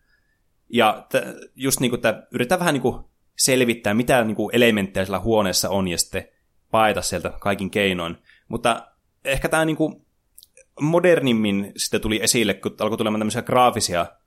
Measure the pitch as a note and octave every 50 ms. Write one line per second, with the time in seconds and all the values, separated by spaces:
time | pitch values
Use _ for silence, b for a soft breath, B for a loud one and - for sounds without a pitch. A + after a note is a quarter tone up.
0 | _ _ _ _ _ _ _ _ _ _ _ _ _ _ - A#2 A2+ G#2+ G#2 -
1 | - _ - C3 - - - - - - _ F#2+ A2+ C3+ B2 - C#3+ B2 B2 A#2
2 | - A2+ G#2+ - - _ - - B2 A#2+ F#3 F3 F3 F3 D3 C3+ - B2+ - -
3 | - _ _ _ _ _ _ - - - C3 B2+ B2+ A#2 A2+ - - G#2 G#2 A2+
4 | B2 C#3+ C#3+ B2+ A2+ A2 G#2+ G2 G#2+ G2+ - A#2+ B2 A#2 G#2+ G#2 G2 F#2+ - G2
5 | F#2 F#2 G2 F#2 F#2 A2+ A2+ G#2+ G#2 F#2+ F2+ - - F2 F2+ G2 F#2+ F#2 E2+ E2
6 | - - - F#2 F2 _ _ _ _ _ _ _ _ _ - A2 A2 G#2+ G2+ F#2
7 | F2 - - F2 D#2+ F#2 - - - G2+ G2+ G2 G2 F#2 - G#2+ G2+ G2 F#2 F2+
8 | E2+ E2 E2+ - b b b b b b - A#2 - A#2+ A#2 - - - _ _
9 | _ _ _ _ _ C3+ C#3 C3 - D#3+ D#3 D#3+ D#3+ D#3+ D#3 D3 D#3 D3+ - -
10 | _ _ _ _ _ _ _ - - _ _ _ _ _ _ - C#3 D3+ E3 F3
11 | E3+ F3+ E3+ D3+ C#3 C3 A#2 A2 G#2+ G#2 G2 G2 G2+ G2 - - - - - G#2+
12 | G2+ A2 G#2+ G#2+ G2 A2 - B2 A2+ G2+ F#2+ - - A2 - - G#2+ G#2+ A2 G#2+
13 | A2+ G#2+ G#2+ G#2+ G#2+ A2 G#2 B2 A2 - B2 B2 B2 B2 - A2 - - F2+ E2+
14 | E2+ - - _ _